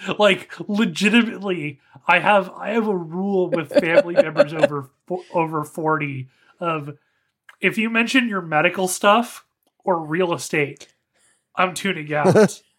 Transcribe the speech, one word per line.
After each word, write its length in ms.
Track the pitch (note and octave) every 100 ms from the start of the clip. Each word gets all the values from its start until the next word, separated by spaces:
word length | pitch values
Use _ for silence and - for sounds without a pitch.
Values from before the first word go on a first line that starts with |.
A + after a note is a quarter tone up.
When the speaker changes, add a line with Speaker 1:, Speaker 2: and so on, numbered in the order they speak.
| - -
Speaker 1:
like, 320 | G#3 F#3+ - - E3
legitimately, 1120 | G#3 A3+ D3+ G#3 A#3 A3 - G3 F3+ D3 C3+ _ - -
I 120 | F3
have, 300 | D#3+ G#3 F#3
I 200 | - G3
have 160 | A#3 A3
a 80 | F#3
rule 540 | E3 E3+ G3 F#3+ F3
with 220 | E3 D3
family 420 | - E3+ E3+ E3+ F3
members 380 | D#3+ D#3 D3
Speaker 2:
<laughs> 0 |
Speaker 1:
over 360 | D#3+ D3 D3 C3 _ -
fo-, 160 | F3+ -
over 300 | F3 D#3+ D#3+
forty 640 | D3 - D#3 D#3 D3 C3+ C3 _ _ -
of, 380 | E3+ D#3+ C#3+ D3 _ _ _ _ _ _
if 160 | F#3+ F#3
you 120 | A3
mention 380 | A3+ A#3 C4 A#3+
your 140 | G3
medical 480 | E3+ D3+ E3+ F3 F#3
stuff 560 | - G#3 A3 A#3+ - - _ _ _ G3
or 140 | E3+ D3+
real 280 | E3 F3+
estate, 600 | E3 - D#3+ C#3 C#3 - _ _ _ _ _ _ -
I'm 180 | F#3
tuning 400 | - G3 E3 D3+
out. 480 | D3+ F3 F3 G#3 -
Speaker 2:
<laughs> 40 | _